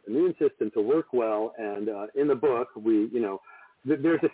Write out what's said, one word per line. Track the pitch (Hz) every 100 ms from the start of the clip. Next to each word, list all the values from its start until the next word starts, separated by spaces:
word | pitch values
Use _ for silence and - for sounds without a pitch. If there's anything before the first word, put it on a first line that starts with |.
| 101
immune | 127 180 -
system | 104 - 107
to | 113
work | 107 156 -
well. | 123 113 107 113 117
And, | 104 101 107
uh, | 101 107
in | 135 147
the |
book, | 127 143 120 123
we, | 113 110 107 113
you | 120
know, | 104 95 - - - _ 131
th-, | 147
there's | 156 160
a | 156